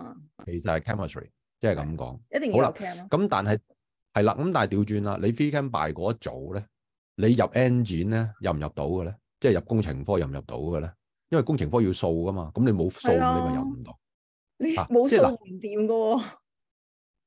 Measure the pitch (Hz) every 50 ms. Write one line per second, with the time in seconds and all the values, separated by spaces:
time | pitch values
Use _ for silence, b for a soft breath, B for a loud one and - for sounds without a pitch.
0 | - - 85 85 151 _ _ - - 92 87 85 - 90 80 80 - - 110 104
1 | 92 76 - - - - _ _ _ _ _ _ - 110 90 73 73 73 82 -
2 | - - 131 120 - _ - 285 320 240 - 117 - - - - 202 180 175 170
3 | - - - 165 202 202 - 95 98 104 107 107 - _ _ _ _ _ _ _
4 | _ _ _ 104 104 110 101 123 147 185 175 135 107 - 98 101 104 104 104 104
5 | 104 101 98 90 92 110 117 117 147 147 143 147 139 135 117 80 78 80 76 78
6 | 87 104 120 - - 71 60 65 67 78 92 101 104 - _ _ _ _ _ _
7 | _ _ _ - 101 113 123 123 98 - - 123 131 127 123 123 120 98 90 80
8 | 90 104 113 113 113 107 107 - - 95 82 73 73 71 - 76 71 73 90 92
9 | 87 87 104 - _ _ _ _ - 131 101 85 - - 120 110 101 78 69 67
10 | 69 - 101 90 80 67 69 69 62 - 58 58 73 82 85 78 78 87 - _
11 | _ _ _ _ _ _ 165 160 123 - 156 127 - 76 110 120 110 92 92 -
12 | - 87 82 82 82 95 98 95 82 80 - 107 123 127 107 92 165 - - -
13 | - 247 247 262 254 254 254 254 254 254 254 262 269 269 277 262 233 - - -
14 | _ _ _ _ _ _ _ _ _ _ _ _ 254 320 320 320 - - 233 240
15 | 247 277 226 226 - 277 240 233 208 190 185 185 - 208 208 208 214 214 226 226
16 | 220 220 240 262 214 - - - _ _ _ _ _ _ _ _ _ _ _ _
17 | _ _ _ _ _